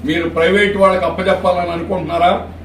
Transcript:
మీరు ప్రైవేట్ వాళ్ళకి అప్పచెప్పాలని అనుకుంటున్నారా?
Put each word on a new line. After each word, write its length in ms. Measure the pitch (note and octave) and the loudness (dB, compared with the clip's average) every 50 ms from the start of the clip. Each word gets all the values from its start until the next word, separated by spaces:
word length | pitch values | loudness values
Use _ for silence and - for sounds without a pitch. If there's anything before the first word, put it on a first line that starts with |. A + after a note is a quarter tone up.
| - | -4
మీరు 220 | C#3+ D#3+ E3+ E3 E3+ | -2 -2 -2 -2 -2
ప్రైవేట్ 480 | - D#3+ E3 F3+ F#3+ G3+ G3+ F#3+ - | 0 0 2 2 4 2 2 0 2
వాళ్ళకి 280 | G3 G3 F#3+ F3+ F3+ F3 | 4 4 4 4 2 0
అప్పచెప్పాలని 640 | E3 - F#3+ F#3 G3 F#3 F#3 - F3+ F3+ F3 F3 E3+ | -2 -2 -2 0 0 0 2 2 0 0 0 -2 -4
అనుకుంటున్నారా? 800 | E3+ E3+ E3 - F#3+ F3+ E3 D3+ E3+ E3+ F3 F3+ G3 - - - - - | -4 -6 -4 -4 -4 -4 -4 -4 0 2 2 2 2 0 -4 -10 -16 -18